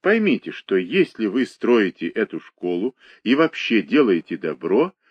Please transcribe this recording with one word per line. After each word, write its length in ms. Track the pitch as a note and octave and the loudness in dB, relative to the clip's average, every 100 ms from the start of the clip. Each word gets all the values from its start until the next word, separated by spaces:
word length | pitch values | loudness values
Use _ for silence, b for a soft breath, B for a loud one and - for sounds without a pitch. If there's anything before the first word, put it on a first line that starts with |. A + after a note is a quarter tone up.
"поймите, 500 | F#3 A3+ G#3+ A#2+ - | 0 2 2 0 -4
что 240 | - - | -12 -2
если 520 | F#2+ F#2 F3+ E3+ - G#2+ | -2 0 0 0 -2 -4
вы 200 | A2 A#2+ | -2 -4
строите 640 | - - A#2+ F#2+ - E2+ | -4 2 2 2 -2 -6
эту 320 | - G#2+ E2 | -4 -6 -6
школу 560 | - _ F2 F2 A#2+ - b b | -14 _ -4 -2 -4 -6 b b
и 140 | - C3+ | 0 2
вообще 440 | D#3+ - - A2 | 2 -2 -2 -2
делаете 560 | G#2 C#3+ B2 F2 - E2+ | 2 2 4 2 -2 -8
добро, 560 | E2 C#2+ E2+ G2+ F3+ - _ | -8 -6 -2 0 0 -6 _